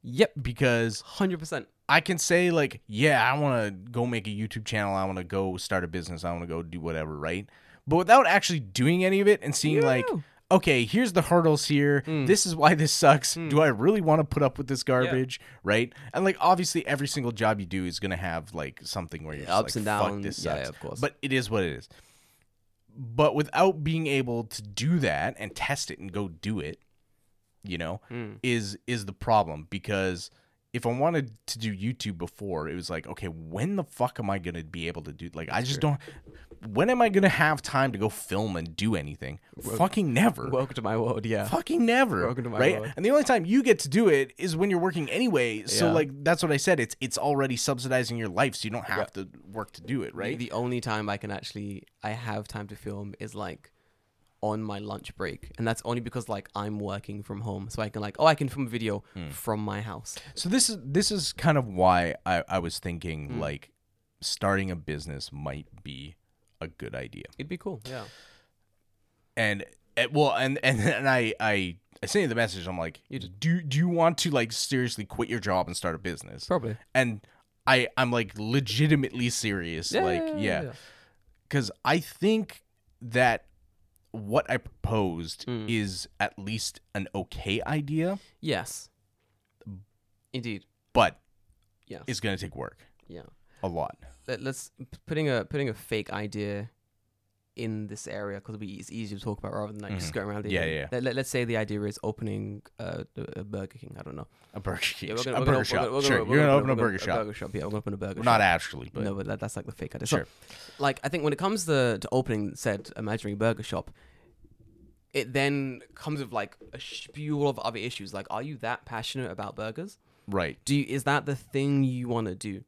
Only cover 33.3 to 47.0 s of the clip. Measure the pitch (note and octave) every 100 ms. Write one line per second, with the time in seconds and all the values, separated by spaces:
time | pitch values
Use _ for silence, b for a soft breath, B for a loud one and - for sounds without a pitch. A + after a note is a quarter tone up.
33.3 | D#2+ D#2+ F2+ D3+ G3+ E3 - B2 - G#2
34.3 | G2 F2 E2 D#2 E2+ E2 D#2+ D2+ D2 E2+
35.3 | D#2+ E2 F2+ B2+ C#3 D3+ C#3 B B -
36.3 | B B - A2+ G#2 G3 B3 A#3 G3 G3
37.3 | B2+ D#3 D3 - C3+ C3+ G#2 G#2+ - -
38.3 | F#2+ A2 F2 E2 D#2+ G#2 G2 D2 D#2 C2
39.3 | D2 b - - A2+ F#3 A3 F3 A#2+ A3
40.3 | D#3 B2+ B2+ C3 - A2 A2 A2+ - A2
41.3 | G#2+ G2+ - - E4+ A#3 A#3+ C4 A#2 A2+
42.3 | B2 A#2+ A2 C3+ G#2+ A2+ - G3+ C#4+ C#4
43.3 | A#3+ E3 A#3+ B3+ G#3+ C#3+ E3 A3+ C#3+ C3+
44.3 | - F3+ D#3+ G3 F3+ F#3 E3 C#3+ E3+ B3
45.3 | D#3 B2 A2 - - E3+ D#3+ D3 C#3 C#3+
46.3 | E3 E3+ D3 - D#3 A2+ -